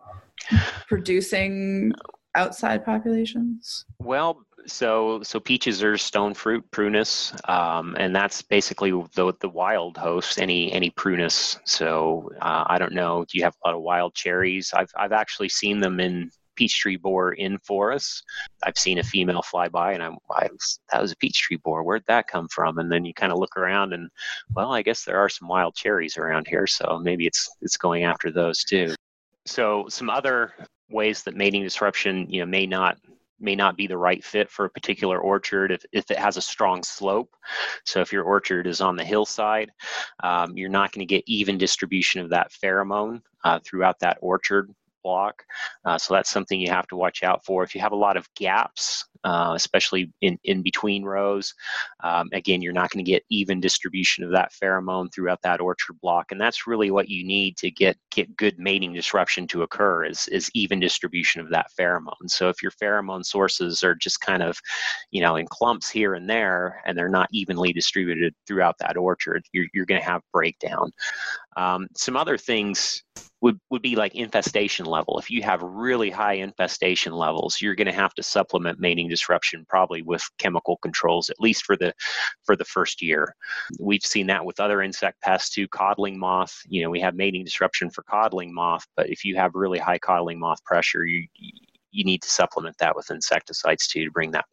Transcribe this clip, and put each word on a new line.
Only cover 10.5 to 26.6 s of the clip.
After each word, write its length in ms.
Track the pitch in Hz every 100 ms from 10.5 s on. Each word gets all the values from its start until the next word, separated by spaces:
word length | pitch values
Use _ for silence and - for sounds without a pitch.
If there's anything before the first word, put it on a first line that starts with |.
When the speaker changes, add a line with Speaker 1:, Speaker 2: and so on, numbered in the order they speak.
| 87 87
Speaker 2:
any 180 | 92 87
prunus. 680 | - 98 90 82 - - - -
So, 640 | - 80 80 80 82 - -
uh, 220 | 82 80 -
I 120 | 90
don't 140 | 87
know, 300 | 90 85 87 85
do 120 | 92
you 60 |
have 120 | 87 -
a 40 | 87
lot 80 | 85
of 80 |
wild 320 | 82 87 87 -
cherries? 580 | 92 90 95 92 -
I've, 180 | 95 92 -
I've 140 | 101
actually 380 | 107 107 - 98
seen 300 | - 104 104
them 200 | 95 90
in 320 | 90 90 85 _ _ -
peach 240 | 117 -
tree 160 | 104 92
borer 380 | 95 95 90
in 260 | - 98 98
forests. 640 | - 101 104 139 - - - - - -
I've 140 | - -
seen 200 | 92 87
a 60 |
female 400 | - 98 90 87
fly 240 | - 90 87
by, 240 | 87 90
and 100 | 92
I'm, 140 | 82 - -
I 160 | - -
was, 280 | - - - -
"That 100 | -
was 100 | 95
a 60 | 82
peach 220 | - -
tree 180 | - 80
borer. 200 | 80 80
Where'd 200 | 82 110 -
that 200 | 117 -
come 200 | 87 82
from?" 280 | - 80 80
And 140 | 85
then 140 | 87 87
you 80 |
kinda 220 | - 95 87
look 220 | 95 95
around 360 | 92 101 95
and, 160 | 87 87 - - - -
"Well, 200 | 113 120
I 80 | 120
guess 220 | 107 113
there 140 | - 95
are 120 | 98
some 180 | - 87
wild 280 | 92 85 -
cherries 420 | 107 104 80 82
around 300 | 80 80 78
here, 200 | 87